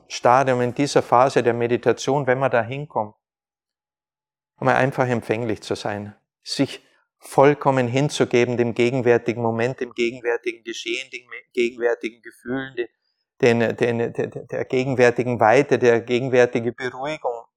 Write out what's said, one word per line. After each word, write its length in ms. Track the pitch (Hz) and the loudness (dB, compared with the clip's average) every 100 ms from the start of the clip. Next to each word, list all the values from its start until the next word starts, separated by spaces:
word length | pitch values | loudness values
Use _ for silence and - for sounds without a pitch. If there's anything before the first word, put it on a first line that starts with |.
| _ | _
Stadium, 520 | - 123 127 135 123 | 0 4 4 4 0
in 140 | 123 | -2
dieser 280 | 120 143 139 | -2 0 0
Phase 400 | - 120 135 127 | 4 4 4 4
der 120 | 120 | 0
Meditation, 720 | 120 120 120 123 110 - 143 127 | 0 -2 0 0 -2 -2 -2 0
wenn 120 | 127 | 0
man 120 | 131 | 0
da 120 | 120 | 0
hinkommt, 520 | 113 139 147 120 107 _ _ _ _ _ _ _ _ _ _ _ _ _ _ _ | -2 -8 -6 -6 -6 _ _ _ _ _ _ _ _ _ _ _ _ _ _ _
einmal 200 | 131 123 | 0 2
einfach 320 | 131 139 127 | 0 0 -2
empfänglich 540 | 117 - 110 120 98 | -2 -2 -4 -4 -6
zu 120 | - | -6
sein, 400 | 101 117 104 104 - _ _ | -8 -6 -8 -10 -16 _ _
sich 420 | - - 135 - _ _ _ _ | -10 -4 -4 -6 _ _ _ _
vollkommen 680 | - - 139 147 143 131 120 | -2 4 4 4 0 0 0
hinzugeben 680 | 131 147 - 131 120 120 120 | 0 -2 0 0 2 2 0
dem 180 | 117 | -2
gegenwärtigen 680 | 110 120 131 120 117 - 113 | 0 0 2 2 2 0 -4
Moment, 380 | 117 113 123 131 | -4 -2 -4 -4
dem 140 | 120 | -8
gegenwärtigen 680 | 117 120 127 117 117 123 117 | -4 -4 -2 -4 -4 -6 -10
Geschehen, 460 | 113 113 117 123 131 | -12 -12 -8 -8 -8
den 160 | 123 120 | -16 -18
me-, 240 | 117 _ | -20 _
gegenwärtigen 680 | 123 120 123 120 117 113 117 | -2 -2 -2 -2 -2 -6 -12
Gefühlen, 560 | 117 - 120 135 135 127 | -20 -18 -10 -8 -8 -8
den, 840 | 117 _ _ _ _ _ 120 117 | -10 _ _ _ _ _ 2 2
den, 160 | 113 110 | 0 0
den, 360 | 120 117 117 | -2 -2 -4
der, 140 | - - | -6 -8
der 360 | - - 123 123 | -10 -12 -10 -4
gegenwärtigen 720 | 131 131 127 127 - 123 120 | -4 -2 4 4 4 -2 2
Weite, 380 | 110 127 143 123 | 4 4 4 2
der 240 | 123 117 | 4 2
gegenwärtigen 720 | 113 120 131 123 123 127 120 | 0 -2 2 2 2 0 -4
Beruhigung 720 | 113 127 127 143 156 131 117 - | -6 -10 -8 -8 -6 -8 -8 -14